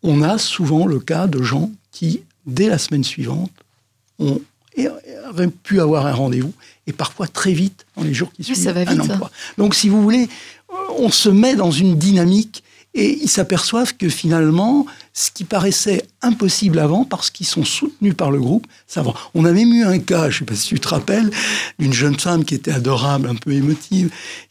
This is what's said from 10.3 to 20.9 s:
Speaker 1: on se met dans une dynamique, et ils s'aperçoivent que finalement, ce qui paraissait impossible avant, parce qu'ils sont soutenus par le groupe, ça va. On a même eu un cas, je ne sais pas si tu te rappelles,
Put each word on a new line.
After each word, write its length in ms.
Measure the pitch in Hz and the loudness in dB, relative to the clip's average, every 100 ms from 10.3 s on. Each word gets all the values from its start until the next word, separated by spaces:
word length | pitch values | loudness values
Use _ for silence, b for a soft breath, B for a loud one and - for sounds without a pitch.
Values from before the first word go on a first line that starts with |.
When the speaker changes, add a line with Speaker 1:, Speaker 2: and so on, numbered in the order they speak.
| B B B - 370 381 - | B B B -16 -10 -6 0
Speaker 1:
on 120 | 233 | 0
se 180 | - 214 | 2 4
met 280 | 196 247 233 | 6 6 4
dans 160 | 180 | 2
une 260 | 143 190 160 | 2 2 4
dynamique, 680 | 185 190 170 196 220 - b b b | 4 4 4 2 0 -8 b b b
et 260 | 254 208 294 | -2 0 0
ils 80 | 302 | -2
s'aperçoivent 680 | - - 185 - 233 247 - | 0 0 -2 0 -2 -2 -2
que 120 | 175 | -4
finalement, 760 | - 160 165 156 165 220 285 277 B B | -2 0 2 2 2 2 2 0 B B
ce 160 | - - | -6 -6
qui 120 | - | -6
paraissait 640 | 175 196 196 - 208 185 - - | -4 0 0 0 0 -2 -4 -4
impossible 580 | 247 233 196 - 196 160 | -2 2 0 0 0 2
avant, 240 | 151 190 | 2 2
parce 260 | 262 190 - | 0 -4 -6
qu'ils 160 | - 185 | -6 -6
sont 200 | - - | -2 -2
soutenus 500 | - 302 - 208 - | -2 -4 -2 -2 0
par 160 | 147 | 0
le 80 | 139 | 0
groupe, 260 | 135 208 - b b | 0 0 -2 b b
ça 140 | 170 | -4
va. 120 | - - B | -4 -4 B
On 100 | 165 | 2
a 80 | 165 | 4
même 220 | 180 233 | 6 6
eu 100 | 233 | 4
un 160 | 208 180 | 4 2
cas, 300 | - 175 151 | 0 0 0
je 60 | - | -2
ne 40 | |
sais 60 | 127 | -4
pas 100 | 104 | -6
si 120 | - | -2
tu 100 | - | -4
te 80 | |
rappelles, 440 | - | -2